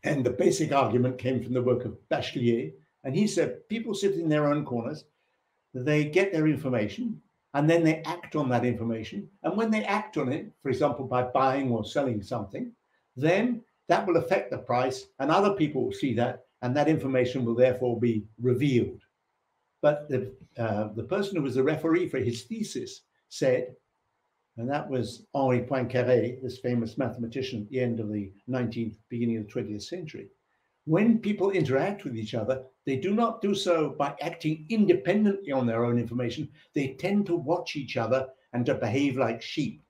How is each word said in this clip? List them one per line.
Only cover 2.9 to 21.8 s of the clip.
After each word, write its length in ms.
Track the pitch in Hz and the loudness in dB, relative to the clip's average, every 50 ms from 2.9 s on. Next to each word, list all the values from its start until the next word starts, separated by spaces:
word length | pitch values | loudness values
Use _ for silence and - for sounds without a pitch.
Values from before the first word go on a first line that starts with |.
| _ _ _ | _ _ _
And 100 | 135 131 | -2 0
he 140 | 180 214 208 | 2 2 2
said, 400 | - 175 151 127 - - - _ | 2 2 0 0 -2 -8 -8 _
people 260 | 214 233 226 233 196 | -6 -6 -4 -4 -4
sit 200 | - 202 196 151 | 0 0 0 0
in 140 | 165 165 160 | 0 0 2
their 200 | 151 151 147 143 | 2 4 4 2
own 160 | 147 151 135 | 2 0 -2
corners, 400 | - 123 117 113 127 151 151 - _ _ _ _ _ _ _ _ _ _ _ _ _ _ | -2 -4 -4 -4 -4 -8 -10 -14 _ _ _ _ _ _ _ _ _ _ _ _ _ _
they 320 | 131 123 147 151 151 147 | -4 0 2 2 2 2
get 280 | 151 151 180 196 196 190 | 2 2 2 2 2 2
their 160 | 156 156 156 | 2 2 2
information, 760 | 147 120 - 131 123 117 104 104 - - 254 226 214 - _ _ _ _ _ _ - | 2 2 0 0 0 0 0 -2 -4 -6 -6 -6 -6 -8 _ _ _ _ _ _ -2
and 160 | 143 147 156 | 2 2 4
then 140 | 165 170 165 | 4 6 4
they 180 | 160 160 156 156 | 4 2 2 -2
act 320 | 156 175 175 - - - | -8 -8 -8 -10 -6 -4
on 140 | 151 143 131 | -2 0 2
that 160 | 123 120 113 | 2 2 2
information. 640 | 123 113 107 113 117 117 110 110 - - 202 - - _ _ - | 2 0 -2 -2 -4 -4 -4 -6 -8 -10 -12 -12 -12 _ _ -4
And 120 | 165 180 | -2 0
when 140 | 208 226 220 | 0 2 2
they 140 | 220 214 208 | 2 0 0
act 320 | - 202 214 214 - - | 0 -2 -2 -2 -4 -4
on 160 | 151 135 123 135 | -4 -2 -2 -2
it, 180 | 170 220 - - _ _ | -4 -6 -10 -18 _ _
for 60 | 139 | -2
example, 380 | 120 - 151 139 123 - 131 | 0 2 2 2 2 -2 -6
by 160 | 127 131 127 117 | -2 0 0 0
buying 480 | - - 135 131 135 131 139 139 131 | 0 2 2 2 4 2 2 0 0
or 140 | 117 110 107 | 0 0 -2
selling 360 | - - 151 139 131 113 104 98 | -2 -2 -2 -2 0 -2 -4 -4
something, 500 | - 127 117 104 95 - - 247 240 - _ _ _ _ _ _ _ _ | -6 -6 -6 -6 -6 -8 -8 -10 -10 -12 _ _ _ _ _ _ _ _
then 460 | 123 135 160 180 202 226 254 240 220 - _ _ _ _ _ | -2 2 2 4 4 2 2 0 -2 -6 _ _ _ _ _
that 160 | 175 202 202 | 0 2 2
will 120 | 185 175 | 2 2
affect 340 | 165 - - 185 185 - - | 2 2 2 0 0 0 -4
the 80 | - 120 | -8 -10
price, 480 | - - 120 120 127 135 131 - - _ _ _ | -4 -2 0 0 0 0 -2 -6 -12 _ _ _
and 100 | 135 147 | 0 4
other 240 | 160 190 202 208 196 | 4 6 6 4 4
people 300 | - 160 147 - 131 117 | 2 0 0 0 -2 -2
will 80 | - - | -2 -2
see 200 | - - 135 113 | -2 -2 0 2
that, 300 | 110 120 127 120 - - _ _ _ 123 | 2 0 0 -2 -6 -14 _ _ _ -4
and 120 | 123 127 | -2 2
that 140 | 147 147 151 | 2 4 4
information 560 | 160 139 - 135 131 131 123 120 - 135 123 | 2 2 0 0 2 2 2 2 0 -2 0
will 100 | 117 117 | 0 4
therefore 460 | 117 127 131 127 - 127 123 117 107 | 6 6 6 6 2 0 -2 0 2
be 240 | 120 120 113 107 104 - - _ 120 | 2 2 2 0 -2 -6 -12 _ 0
revealed. 580 | 127 123 120 143 143 131 117 101 98 - - _ _ _ _ _ _ _ _ _ _ _ _ _ _ _ _ | 2 2 4 2 4 4 4 2 2 -4 -12 _ _ _ _ _ _ _ _ _ _ _ _ _ _ _ _
But 280 | - 147 151 147 - - | 2 2 2 2 -2 -2
the, 240 | 139 120 101 - - - - _ _ - | -2 -2 -2 -4 -10 -16 -20 _ _ -4
uh, 300 | 117 110 104 104 107 104 - | -4 -2 0 -2 -2 -4 -6
the 100 | 113 110 - 180 | -8 -6 -4 -2
person 220 | 202 202 196 202 | -2 -2 -2 -2
who 60 | 165 139 | -2 -2
was 120 | 135 110 | 0 0
the 80 | 131 131 | 2 2
referee 460 | 147 156 156 | 2 2 0